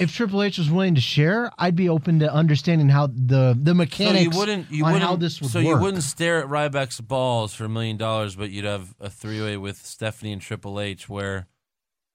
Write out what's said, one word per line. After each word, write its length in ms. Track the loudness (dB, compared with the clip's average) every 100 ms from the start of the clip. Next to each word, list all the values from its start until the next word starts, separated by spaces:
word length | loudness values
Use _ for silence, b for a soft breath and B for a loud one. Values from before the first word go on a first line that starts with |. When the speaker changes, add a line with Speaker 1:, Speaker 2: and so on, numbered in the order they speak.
Speaker 1:
if 120 | -4
Triple 300 | -2 -2 0
H 160 | -2 0
was 100 | 0
willing 280 | 2 4 2
to 40 |
share, 520 | 2 2 2 2 -2 -2
I'd 180 | 0 2
be 120 | 2
open 300 | 2 2 2
to 120 | 2
understanding 540 | 4 4 2 2 4 6
how 180 | 4 2
the, 500 | 0 2 4 4 4
the 140 | 4
Speaker 2:
So 40 |
Speaker 1:
mechanics 500 | 4 2 0 2 4
Speaker 2:
you 60 | 4 2
wouldn't, 320 | 0 -2 -4
you 120 | -2
Speaker 1:
on 100 | 2
Speaker 2:
wouldn't, 140 | 2 2
Speaker 1:
how 60 |
this 260 | 0 -2 -4
would 120 | -4
Speaker 2:
so 80 | 0
Speaker 1:
work. 140 | 2 4
Speaker 2:
you 40 |
wouldn't 220 | 2 0
stare 380 | -4 -2 0 0
at 60 | -2
Ryback's 520 | -2 -2 -2 -4 -8
balls 540 | -6 -2 0 0 -2
for 120 | -6 -6
a 20 |
million 280 | -4 -4 -4
dollars, 380 | -2 -2 -4
but 160 | -6 -10
you'd 140 | -6
have 320 | -6 -6 -10 -14
a 100 | -16
three-way 480 | -14 -10 -8 -6 -6
with 300 | -10 -12 -16
Stephanie 460 | -10 -10 -8 -10
and 100 | -10
Triple 380 | -10 -12 -10 -8
H 280 | -8 -10 -12
where 380 | -8 -6 -8 -10 _ _ _ _ _ _